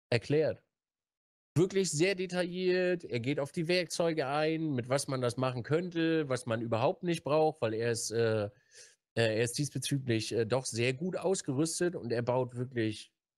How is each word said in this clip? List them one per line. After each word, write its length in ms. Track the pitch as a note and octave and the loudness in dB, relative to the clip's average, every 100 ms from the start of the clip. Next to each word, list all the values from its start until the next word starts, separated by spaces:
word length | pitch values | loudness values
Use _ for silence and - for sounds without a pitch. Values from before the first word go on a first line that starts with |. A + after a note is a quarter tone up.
| _ | _
erklärt. 520 | A#2+ - D3 D3 F2+ _ _ _ _ _ _ _ _ _ - | -2 2 2 2 -2 _ _ _ _ _ _ _ _ _ 2
Wirklich 320 | F#3 F#3+ F#3+ | 2 4 0
sehr 240 | D3 F3+ | 2 2
detailliert, 880 | F#3 F#3 F3+ F3 F3 F#3 F#3 F3+ F3+ | 2 -2 -2 -2 0 2 4 4 0
er 140 | - A#2+ | -2 -2
geht 220 | A#2 D3 | 0 -2
auf 100 | C#3+ | -2
die 160 | - D#3+ | -2 2
Werkzeuge 600 | F3+ E3 - E3+ D#3+ C3 | 2 0 0 0 0 0
ein, 480 | D3 D#3 D#3+ D#3+ | 0 0 0 0
mit 160 | C3 A#2+ | -2 0
was 180 | C#3 - | 0 0
man 140 | C3+ | -2
das 160 | B2 A#2 | -2 0
machen 240 | C3 B2+ | -2 -2
könnte, 680 | A2 D3+ F3+ E3+ E3 D#3+ D3 | 0 0 0 0 2 2 0
was 160 | B2+ | -2
man 160 | - A2+ | -2 -2
überhaupt 420 | A2+ A2+ C3+ G3 | 0 0 0 0
nicht 220 | F3 E3+ | -2 -2
braucht, 380 | C3+ D3+ D#3 D3 | 0 2 2 0
weil 100 | A2+ | -2
er 200 | A2 A#2 | 0 -2
ist, 180 | A2+ - | -2 -2
äh, 340 | A2 A2+ A2 | 0 2 2
äh, 60 | G#2 - _ - - _ _ | -2 -8 _ -20 -20 _ _
er 280 | - A2+ A2 | 0 2 2
ist 140 | A#2 - | 0 0
diesbezüglich, 760 | C#3+ C#3 - C#3+ C3 A2 G#2+ | -4 -4 -2 -4 0 -2 0
äh, 120 | A2 | -2
doch 220 | A2+ B2 C3 | 0 0 -2
sehr 260 | A2+ A#2+ | -2 -2
gut 240 | C3 F#3 F3+ | 0 -4 -2
ausgerüstet 800 | F3 F#3+ - C3 D#3+ - F3 F3 | -2 -2 -2 0 0 0 -2 -2
und 160 | A2+ | -4
er 80 | A#2 | -2
baut 360 | A#2+ B2 B2+ B2 | 0 0 0 -4
wirklich 540 | B2+ A#2+ A2 G#2+ - _ _ | -6 -2 -2 -2 -14 _ _